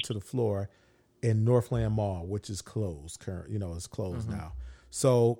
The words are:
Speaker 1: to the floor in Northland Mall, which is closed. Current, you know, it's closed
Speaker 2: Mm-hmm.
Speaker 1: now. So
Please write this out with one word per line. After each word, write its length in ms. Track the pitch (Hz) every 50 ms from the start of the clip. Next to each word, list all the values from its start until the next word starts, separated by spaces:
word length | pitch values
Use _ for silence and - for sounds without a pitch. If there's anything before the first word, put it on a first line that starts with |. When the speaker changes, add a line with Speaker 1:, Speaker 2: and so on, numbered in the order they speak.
| -
Speaker 1:
to 100 | - 117
the 60 | 104
floor 480 | - - - 127 117 107 101 98 101 - - _ _ _ _ _ _ _ _ _
in 220 | - 117 110 110 110
Northland 500 | 117 123 120 110 - 127 117 113 110 107
Mall, 300 | 107 107 101 92 87 85
which 240 | 92 101 104 - -
is 120 | 101 90
closed. 580 | - - - 110 107 92 82 71 73 85 - -
Current, 300 | - - - 87 - -
you 100 | 104 107
know, 140 | 98 87 85
it's 140 | 85 - -
closed 400 | - - 107 92 85 - 110 113
Speaker 2:
Mm-hmm. 100 | 104 101
Speaker 1:
now. 160 | 80 85 - - - - - - _ -
So 480 | - - - 135 123 120 117 117 120 -